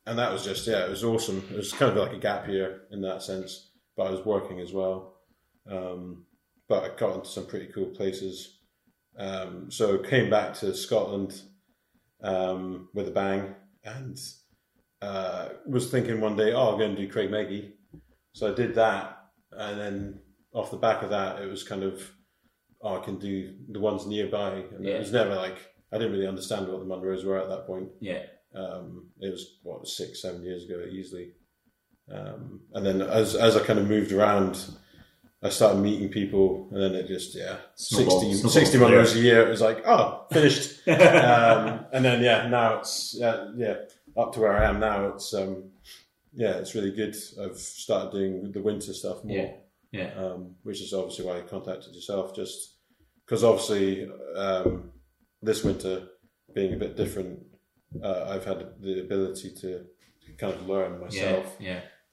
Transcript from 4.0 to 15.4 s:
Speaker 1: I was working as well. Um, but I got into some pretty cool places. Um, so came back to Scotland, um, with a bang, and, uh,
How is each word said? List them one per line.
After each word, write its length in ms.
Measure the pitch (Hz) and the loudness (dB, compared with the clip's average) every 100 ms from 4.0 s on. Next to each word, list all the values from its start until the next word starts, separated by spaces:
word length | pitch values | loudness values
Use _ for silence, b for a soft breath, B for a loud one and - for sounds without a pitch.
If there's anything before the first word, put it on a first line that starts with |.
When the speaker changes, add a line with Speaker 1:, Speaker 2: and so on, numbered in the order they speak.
| 95 | -4
Speaker 1:
I 20 | |
was 140 | 95 | -2
working 340 | 107 101 95 90 | -2 -2 -2 -12
as 120 | 87 | -8
well. 480 | 95 95 95 - _ _ _ _ _ - | -4 -2 -4 -10 _ _ _ _ _ -12
Um, 560 | 95 90 90 90 87 _ _ _ _ - | -10 -8 -10 -14 -16 _ _ _ _ -2
but 160 | 95 | -2
I 100 | - | -2
got 220 | - 104 92 | -4 -4 -4
into 120 | - | -8
some 180 | 104 - | -12 -10
pretty 200 | 98 95 | -12 -10
cool 200 | 107 92 | -8 -8
places. 720 | - 98 - 190 185 - _ _ _ _ _ _ - | -4 -6 -4 -10 -10 -18 _ _ _ _ _ _ -12
Um, 540 | 95 95 92 90 - | -8 -8 -10 -12 -12
so 260 | - 104 95 | -2 2 2
came 320 | - 131 101 | 2 2 4
back 240 | 107 92 - | 2 2 -6
to 140 | 98 | -6
Scotland, 680 | - - 110 98 101 95 - - _ _ _ _ _ _ _ | -6 0 0 0 -4 -6 -10 -20 _ _ _ _ _ _ _
um, 680 | 101 92 92 92 92 90 92 | -4 -2 -2 -4 -6 -10 -10
with 140 | 101 95 | -8 -4
a 40 | |
bang, 420 | 101 98 98 98 - _ _ | -2 0 -2 -4 -12 _ _
and, 340 | 104 127 131 - - - _ _ _ _ _ - | -16 -12 -14 -14 -18 -20 _ _ _ _ _ -12
uh, 460 | 101 98 92 90 | -8 -6 -6 -6